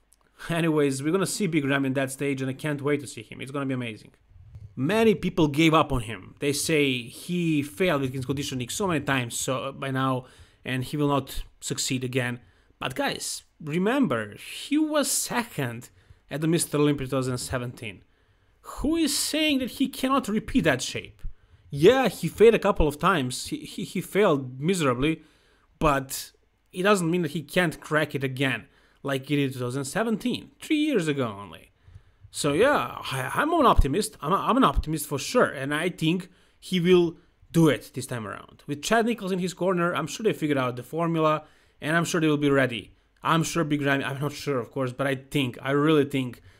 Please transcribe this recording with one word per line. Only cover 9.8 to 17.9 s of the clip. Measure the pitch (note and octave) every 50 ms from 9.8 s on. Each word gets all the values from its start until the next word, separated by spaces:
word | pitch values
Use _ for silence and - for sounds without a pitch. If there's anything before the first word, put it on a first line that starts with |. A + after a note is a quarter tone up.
| C#3 C3+
now, | C3 C3 C3 C3+ C3+ B2+ B2+ - - - - _ _ _ _
and | - B2+ C3 C3
he | - -
will | D3 D3 C#3+
not | C#3+ C#3 C3+ - - - - - _ _
succeed | - - C#3 - - - C3+ B2 B2+
again. | B2 B2 C3 B2 B2 A#2+ A#2+ - _ _ _ _ _ _ _
But | - - C3
guys, | - C#4 B3+ - - - - - - - _ _ _
remember, | - D3+ D3 E3+ F#3 G#3 B3 D4 C4+ D#3 B2+ A2+ G#2+ G#2 G2+
he | - - - - - - - C#4 D4+
was | D#4 D4+ D4+ D4+ C4+ -
second | - - - - C#4 A#3+ A#3 - - - C#3 A#2+ A#2 A2+ A#2 - _ _ _ _ - _ _ _
at | C#3+ C#3+
the | D#3 D#3+
Mister | E3+ E3 E3 - - D3
Olympia | D3 D3 D3 C#3 C3+
two | C3
thousand | C#3 C3+ B2+ C3 B2+ B2
seventeen. | - - C3+ B2+ B2 B2 A#2+ - B2 A2